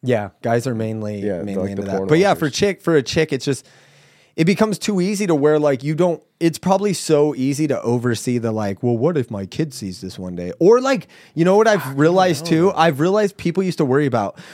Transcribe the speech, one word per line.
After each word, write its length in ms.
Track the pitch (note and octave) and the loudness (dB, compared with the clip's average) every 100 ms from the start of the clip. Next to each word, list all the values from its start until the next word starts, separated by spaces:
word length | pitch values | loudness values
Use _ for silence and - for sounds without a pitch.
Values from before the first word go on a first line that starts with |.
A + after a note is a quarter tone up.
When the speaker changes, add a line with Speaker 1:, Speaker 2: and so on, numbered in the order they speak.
Speaker 1:
Yeah, 240 | B2 A#2 G2+ _ | 0 -2 -2 _
guys 260 | A#2+ A#2 B2 | -2 0 -2
are 80 | A2+ | -4
mainly, 500 | A2 A2 G#2+ G#2 G2+ | -4 -6 -8 -6 -4
Speaker 2:
Yeah, 120 | F2+ | -4
Speaker 1:
mainly 140 | G2+ G2 | -6 -4
Speaker 2:
like, 140 | G2 | -6
Speaker 1:
into 120 | G2+ | -6
Speaker 2:
the 60 | G2 | -6
Speaker 1:
that. 60 | F#2+ | -4
Speaker 2:
porn 120 | F#2+ | 0
Speaker 1:
But 100 | D#3 | 2
yeah, 140 | G3 | 2
for 100 | D#3+ D#3 | 0 -2
Speaker 2:
watchers. 100 | - | 0
Speaker 1:
chick, 260 | G3+ F#3+ | -2 -2
for 120 | - | 2
a 80 | D#3 | 2
chick, 300 | B2+ - D#3 | 2 -2 -2
it's 120 | C3+ | -2
just, 220 | D3 C3+ _ _ _ _ _ _ _ - | -4 -6 _ _ _ _ _ _ _ 0
it 80 | |
becomes 340 | E3 G3 A3 F#3 | 2 2 2 0
too 220 | - G3 | -2 0
easy 260 | F3+ G3+ G#3 | 0 -2 0
to 80 | |
where, 240 | D#3 D3 D3+ | 2 4 4
like, 240 | D3 C3+ | 2 0
you 120 | C#3 D#3 | -4 0
don't, 260 | F3+ D#3+ _ _ | 0 -2 _ _
it's 180 | E3 D#3 | -2 0
probably 340 | F3+ F#3+ G3+ | 0 2 0
so 440 | E3 - D3+ D3+ B2+ | -4 2 2 2 0
easy 320 | C3 C#3 D3+ | -2 -2 -2
to 120 | B2+ | -2
oversee 540 | A#2+ B2 A#2+ A2+ - A#2+ | 0 -2 0 -2 -2 -2
the, 120 | A2+ | -2
like, 320 | A2 G2+ G2 | -4 -4 -4
"Well, 140 | B2 A#2+ | -2 0
what 180 | C#3 E3 | 0 0
if 140 | A#2+ | -4
my 160 | G#2+ G2 | -8 -10
kid 260 | - D#3+ | -6 -6
sees 280 | B2+ G2 F2+ | -6 -12 -10
this 180 | F#2+ - | -14 -12
one 160 | F#2 | -10
day?" 180 | F2+ F2+ - | -8 -10 2
Or, 220 | E3+ A#3+ | 4 6
like, 260 | C4 B3+ - - - | 4 -2 -4 -20 -12
you 100 | - | 0
know 120 | E3+ G3 | 2 4
what 120 | A3 | 4
I've 140 | G#3 | 2
Speaker 2:
I 60 | C3+ | -2
don't 60 | C#3 | 2
Speaker 1:
realized 460 | D3+ F#3 F#3 C#3+ E3 | 4 4 2 2 0
Speaker 2:
know, 40 | |
Speaker 1:
too? 140 | D#3+ F#3 | 2 2
Speaker 2:
man. 60 | F3+ | 4
Speaker 1:
I've 200 | E3 C3+ | 2 2
realized 380 | E3 G#3 G#3 - | 0 2 0 -2
people 260 | E3+ E3 | -4 0
used 160 | F#3+ - | -2 0
to 60 | |
worry 220 | D3 C3 D3 | 2 2 2
about 300 | A#2+ G2+ - - | 0 -2 -6 -20